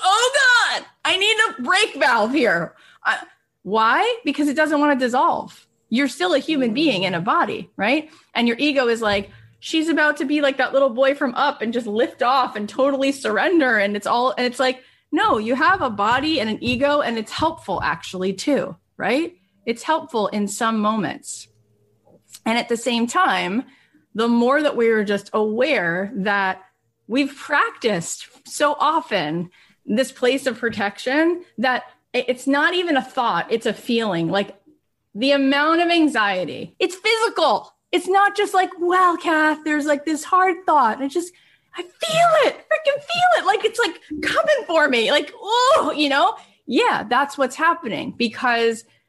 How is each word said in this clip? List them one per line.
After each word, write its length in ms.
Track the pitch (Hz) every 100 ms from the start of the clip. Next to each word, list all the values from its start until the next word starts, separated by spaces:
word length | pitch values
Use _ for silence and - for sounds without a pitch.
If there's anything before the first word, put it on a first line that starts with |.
"Oh 280 | 359 415 494 554
God, 500 | 523 453 359 233 - _ 302
I 100 | 370
need 220 | 403 440 440
a 140 | -
brake 340 | 247 370 440 285
valve 380 | 285 233 214
here." 420 | 285 233 170 175 - - _ -
Uh, 100 | 214 - _ _ _
why? 540 | - 214 220 277 440 466 330
Because 240 | 277 294
it 80 | 269
doesn't 240 | 311 302
wanna 160 | 294 269
dissolve. 680 | 254 247 330 - - - _ _ -
You're 200 | 226 277
still 240 | - 359
a 60 | 294
human 340 | 285 311 247
being 300 | 220 311 196
in 100 | 185
a 80 | 175
body, 500 | 190 320 269 - 170 -
right? 320 | 202 294 302 - _ -
And 140 | 240
your 80 | 233
ego 300 | 285 277 240
is 120 | 226
like, 300 | 220 196 196 - - _
"She's 280 | - 320 320
about 300 | 320 302 294
to 80 | 277
be 160 | 294
like 160 | 285 277
that 160 | 254
little 160 | 269 269
boy 260 | 233 269 285
from 180 | 277 240
Up 260 | 277 269
and 100 | 220
just 160 | 240 226
lift 340 | 208 285 -
off 360 | 240 262 240 214
and 100 | 208
totally 460 | - 269 277 269
surrender." 640 | 277 220 190 311 349 269 220
And 180 | 202 208
it's 120 | -
all, 260 | 240 254 254
and 80 | 247
it's 140 | 247
like, 240 | 262 254 - _ -
no, 240 | 302 440 240
you 180 | 214 254
have 260 | 330 392
a 80 | 269
body 520 | 202 202 254 302 311
and 80 | 214
an 120 | 214
ego, 380 | 233 247 285 294
and 180 | 233 233
it's 140 | 220
helpful 500 | - 311 320 - 180
actually 520 | - 165 - 190 185
too, 420 | 190 - 262 - - _ -
right? 400 | 185 254 349 - _ _ -
It's 180 | 233
helpful 440 | - 320 - 233 202
in 220 | 214 202
some 300 | - 226 220
moments. 680 | 208 220 160 - - - - _ _ _ _ _ _ _ _ - -
And 120 | 233
at 100 | -
the 100 | 233
same 300 | 247 233 233
time, 560 | 349 339 185 175 208 269 _ _ _ _ 202
the 120 | 233
more 360 | 233 240 285
that 120 | 294 226
we 140 | 226
are 140 | 220
just 260 | 202 202 -
aware 800 | 220 214 214 285 254 175 175 196 226
that 480 | 196 202 190 185 - _ _ _ -
we've 280 | 240 277 -
practiced 920 | - 294 453 - 233 190 170 - - - -
so 280 | - 294 294
often 720 | 285 320 - 202 151 165 175 _ _ _ -
this 260 | 214 262
place 360 | - 247 269 269
of 100 | 226
protection 840 | 233 214 202 202 - 285 330 349 - -
that 240 | 254 240 - _ _ 247
i-, 100 | -
it's 200 | 254 -
not 260 | 285 320
even 240 | 359 349 277
a 40 |
thought, 500 | 254 - 233 170 -
it's 160 | 226 226
a 60 |
feeling. 560 | 202 - 233 220 165 165
Like, 280 | 190 196 - _ _ _ _ _
the 180 | 196 269
amount 500 | 285 269 285 302 330
of 80 | 339
anxiety, 840 | 339 302 226 202 185 170 - - -
it's 160 | 359 -
physical. 760 | 427 453 440 - 311 202 - _ -
It's 160 | 349 359
not 280 | 392 403 403
just 180 | 403
like, 180 | 381 370 370
"Well, 380 | 349 370 359 339
Kath, 460 | - 311 311 311
there's, 220 | 311 302 294
like, 200 | 285 294
this 180 | 302
hard 420 | - 370 381 359 370
thought. 320 | 302 233 220
And 80 | 277
it 80 |
just, 180 | 339 349 _ _ _ _ -
I 80 |
feel 680 | 359 - 659 640 679 640 494
it, 60 | -
freaking 480 | - 622 622 554
feel 280 | - 698 719 659
it. 80 | 349
Like, 200 | 415 427
it's, 140 | -
like, 220 | 427 - - 302
coming 420 | - 554 640 571 403
for 220 | 330 294
me. 240 | 240 208
Like, 200 | 294 294 -
oh, 540 | 370 480 494 622 285 277
you 140 | 294
know?" 260 | 277 359 - - _ -
Yeah, 400 | 254 480 - 208
that's 300 | 240 285 -
what's 180 | 254 262
happening, 600 | 320 330 233 185 - -
because 640 | 233 - 247 233 233 220 - _